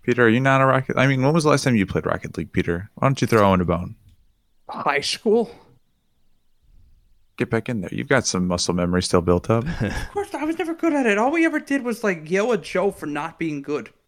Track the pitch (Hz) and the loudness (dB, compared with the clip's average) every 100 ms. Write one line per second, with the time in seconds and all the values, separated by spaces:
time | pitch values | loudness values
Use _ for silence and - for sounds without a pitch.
0 | - 123 117 117 135 135 135 131 131 - | 0 4 4 4 4 4 4 2 0 2
1 | 131 135 131 165 151 139 139 117 95 82 | 2 2 2 2 4 2 4 2 2 -2
2 | 80 - - - 85 - 87 85 101 - | -2 -4 -6 -10 -4 -2 -2 -2 -6 -2
3 | 131 135 123 113 101 92 87 85 92 - | 0 0 2 4 6 4 2 -2 -4 -12
4 | _ _ _ _ _ _ - - - 143 | _ _ _ _ _ _ -14 -8 -4 -4
5 | 139 - 226 220 226 - _ _ _ _ | -4 -4 0 0 0 -10 _ _ _ _
6 | _ _ _ _ _ _ _ - - _ | _ _ _ _ _ _ _ -20 -20 _
7 | _ _ _ - 123 113 - 117 87 - | _ _ _ -6 -2 -2 -2 -6 -6 -8
8 | - 92 - 92 90 87 - 90 87 90 | 0 0 0 -2 0 -2 -2 -2 0 0
9 | 90 90 85 87 - 113 131 170 104 - | 2 0 4 0 2 -2 -2 -4 -4 -4
10 | - 403 403 294 302 330 330 330 330 294 | -6 -6 -6 -6 -6 -4 -6 -2 0 0
11 | 240 202 240 339 330 302 - 277 240 226 | 2 2 2 2 0 0 -2 -4 -2 -4
12 | 214 175 156 185 220 220 147 185 196 190 | -2 -4 -2 -2 0 -2 -2 -2 -2 -4
13 | 151 147 160 - 165 147 143 147 214 _ | -8 -8 -8 -6 -6 -6 -6 -6 -6 _